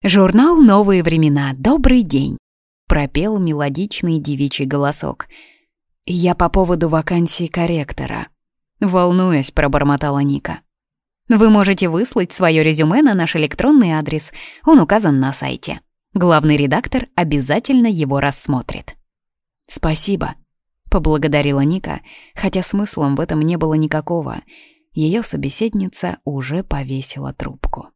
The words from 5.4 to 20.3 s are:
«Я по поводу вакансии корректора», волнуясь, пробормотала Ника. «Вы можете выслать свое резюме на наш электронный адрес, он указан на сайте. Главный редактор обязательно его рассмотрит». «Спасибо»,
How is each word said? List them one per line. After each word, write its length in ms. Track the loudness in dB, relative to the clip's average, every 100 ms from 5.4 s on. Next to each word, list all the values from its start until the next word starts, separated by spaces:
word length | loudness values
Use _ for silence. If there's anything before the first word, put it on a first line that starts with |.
| -20 _ _ _ _ _
«Я 300 | -6 -2 0
по 140 | 0 0
поводу 400 | 2 0 0 0
вакансии 580 | -2 -2 -2 -2 -4 -6
корректора», 840 | -4 -2 -4 -6 -10 -8 -8 -10 _ _ _ _ _
волнуясь, 680 | 0 2 2 2 2 0 -2
пробормотала 720 | -2 0 2 0 0 -2 -2
Ника. 400 | -2 -2 -6 -12 _ _ _ _ _ _ _
«Вы 220 | 4 6
можете 380 | 6 4 0 0
выслать 440 | 0 -2 -2 -2
свое 300 | 0 2 4
резюме 400 | 2 2 2 4
на 100 | 4
наш 200 | 2 0 -2
электронный 540 | -4 0 4 4 4
адрес, 420 | 0 -2 -6 -8 -14 -20 -4
он 140 | 4 6
указан 400 | 6 2 2 2
на 140 | 0
сайте. 480 | -4 -8 -8 -10 -14 _ _ _
Главный 420 | 0 2 4 2 2
редактор 520 | 2 0 -2 -6 -4 -4
обязательно 720 | -2 -2 0 -2 2 2 2
его 320 | 0 -2 -2
рассмотрит». 760 | -2 -4 -4 -4 -4 -12 -14 -20 _ _ _ _ _ _ _
«Спасибо», 680 | -4 -2 -2 -2 -2 -4